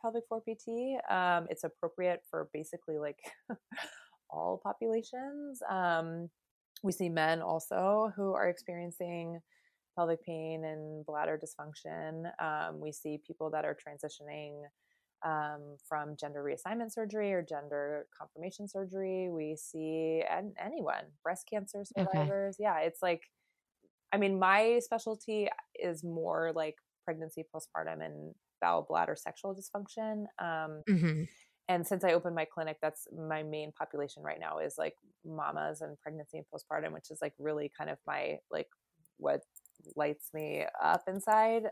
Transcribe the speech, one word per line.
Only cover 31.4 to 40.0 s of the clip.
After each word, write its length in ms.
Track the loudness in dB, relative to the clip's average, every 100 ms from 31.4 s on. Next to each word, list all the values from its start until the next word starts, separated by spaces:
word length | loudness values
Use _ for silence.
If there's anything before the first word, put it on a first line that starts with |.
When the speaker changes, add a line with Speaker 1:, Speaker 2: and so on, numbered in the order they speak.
| _ _ 2
Speaker 1:
and 180 | 2 4
since 180 | 4
I 80 | 6
opened 200 | 6 4 0
my 100 | -2
clinic, 320 | -2 -4 0
that's 260 | -2 -2 -8
my 300 | -8 -4 -4
main 280 | -2 -4 -6
population 500 | -6 -4 -2 -4 -4
right 160 | -6 -6
now 180 | -4 -2
is, 180 | -2 -2
like, 180 | -4 -4 _ _
mamas 560 | -10 -4 -2 -2 -2 -4
and 160 | -8 -10
pregnancy 380 | -10 -10 -10 -12
and 80 | -10
postpartum, 380 | -12 -4 -2 -2
which 160 | -6 -12
is, 100 | -6
like, 120 | -6 -4
really 320 | -2 -2 -4 -6
kind 140 | -6
of 80 | -6 -4
my, 340 | -4 -2 -4 -4
like, 180 | -6 -6 _ _ _ _ _
what 240 | 0 0 -2 -16 -20 _ -10
lights 340 | -2